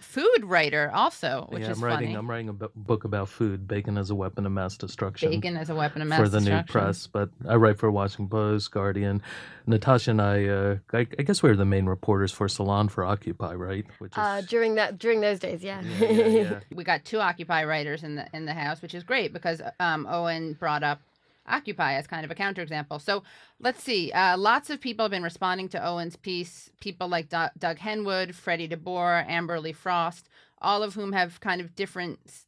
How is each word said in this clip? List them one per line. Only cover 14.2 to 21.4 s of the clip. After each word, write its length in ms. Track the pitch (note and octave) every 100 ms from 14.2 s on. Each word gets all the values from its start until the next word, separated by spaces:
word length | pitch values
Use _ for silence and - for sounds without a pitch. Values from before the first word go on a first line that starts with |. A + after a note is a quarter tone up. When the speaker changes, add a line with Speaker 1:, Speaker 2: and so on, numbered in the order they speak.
| G#3 G3+ F#3
Speaker 3:
during 300 | A#3 A3+ A3
that, 240 | G3+ G3
during 220 | A#3 A3
those 180 | G#3 F#3+
days, 240 | F3+ E3+
yeah. 180 | F#3+ F#3+ E3+ F3+
Speaker 2:
Yeah, 80 | A3+
yeah, 180 | A3+ A3
yeah. 320 | A3 F3+ G#2 -
Speaker 1:
<laughs> 100 | F3
We 80 |
got 220 | F3 D#3 -
two 160 | A3
Occupy 420 | F#3 F3 E3 E3
writers 400 | D#3 D#3 D3 D3+
in 120 | D#3 D3
the, 120 | -
in 100 | D#3 D#3
the 80 |
house, 280 | D#3+ D3 D#3+
which 120 | E3
is 100 | F3
great 280 | F3 C4 B3
because, 300 | E3+ F3 D#3+ - -
um, 260 | F3 D#3 -
Owen 420 | E3+ E3+ E3 D#3+ D3
brought 240 | E3 D3
up 160 | D3 C#3+ _ _ _ _